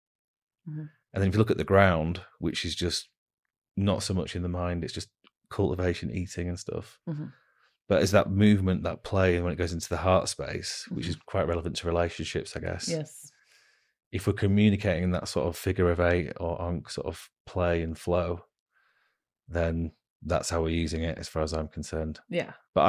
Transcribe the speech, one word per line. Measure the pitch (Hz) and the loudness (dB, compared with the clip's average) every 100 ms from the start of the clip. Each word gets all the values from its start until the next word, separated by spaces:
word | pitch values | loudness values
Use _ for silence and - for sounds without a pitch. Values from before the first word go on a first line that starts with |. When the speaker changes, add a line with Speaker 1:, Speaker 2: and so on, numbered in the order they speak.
| _ _ _ _ _ _ 165 | _ _ _ _ _ _ -14
Speaker 1:
Mm-hmm. | 151 151 _ _ | -12 -12 _ _
Speaker 2:
And | - | -2
then | 98 | 2
if | |
you | 98 | 4
look | 113 | 2
at | - | 2
the | |
ground, | 78 98 98 85 80 87 - - | 4 6 6 4 0 -4 -8 -6
which | 85 - | -4 -4
is | 85 80 | -4 -4
just | 87 - - _ _ _ _ _ _ - | -2 -4 -8 _ _ _ _ _ _ -2
not | 101 92 | 0 0
so | - | 0
much | 92 - 90 | -2 -2 -4
in | |
the | 90 | -4
mind, | 87 87 87 | -2 -2 -2
it's | 82 | -4
just | - - _ _ _ - | -8 -12 _ _ _ -8
cultivation, | - 95 90 90 85 76 | 0 0 2 0 0 -4
eating | 60 90 - 87 | -4 -6 -4 -6
and | 87 | -6
stuff. | - - - - - | -6 -8 -10 -14 -10
Speaker 1:
Mm-hmm. | 151 151 - _ _ _ _ - | -8 -10 -14 _ _ _ _ 0
Speaker 2:
But | 95 | 2
it's | 95 | 4
that | 98 - | 4 4
movement, | 98 104 104 95 90 | 6 6 6 4 0
that | 85 82 | -2 -6
play, | - 98 92 | -2 2 4
and | 87 | 4
when | 87 | 0
it | 80 | -2
goes | 87 | -2
into | 85 - | -4 -4
the | 82 | -2
heart | 92 92 - | 4 4 2
space, | - 69 - - - - | -4 -6 -8 -8 -10 -8
which | - - | -6 -6
is | 80 | -6
Speaker 1:
Mm-hmm. | - | -4
Speaker 2:
quite | 95 80 | -2 0
relevant | 85 82 76 | -2 -4 -6
to | 87 | -2
relationships, | 85 87 - 82 82 - - | 0 0 -2 -6 -6 -6 -8
I | |
guess. | 87 87 - | -8 -6 -6
Speaker 1:
Yes. | 165 151 - - _ _ _ _ _ _ _ _ | -6 -6 -14 -20 _ _ _ _ _ _ _ _
Speaker 2:
If | 95 107 | -4 -2
we're | |
communicating | 101 101 101 107 98 104 82 | 2 4 6 6 6 2 0
in | 90 | 0
that | 90 - | 0 -2
sort | - 78 | -2 -2
of | 85 | -2
figure | - 92 87 | -2 2 4
of | 85 | 4
eight | 87 87 78 - | 4 2 0 -4
or | 85 85 | -6 -4
Ankh | 87 87 - | -4 -4 -6
sort | - - | -8 -6
of | 82 - _ | -8 -12 _
play | - 92 87 85 | -8 -2 2 2
and | 82 80 | -2 -4
flow, | - 90 87 85 - _ _ _ _ _ _ _ _ _ - | 0 0 0 -4 -10 _ _ _ _ _ _ _ _ _ -6
then | 85 82 80 80 - _ _ | -2 0 0 -4 -8 _ _
that's | 80 85 - | -2 -2 0
how | 82 | -2
we're | 80 | 0
using | 82 80 80 | 0 -2 -2
it | 82 - | -4 -6
as | 78 | -6
far | - | -4
as | 78 | -2
I'm | 82 78 | -2 -6
concerned. | - - 80 78 76 - | -8 -8 -6 -6 -8 -8
Speaker 1:
Yeah. | 175 - - _ | -6 -6 -10 _
Speaker 2:
But | - | 4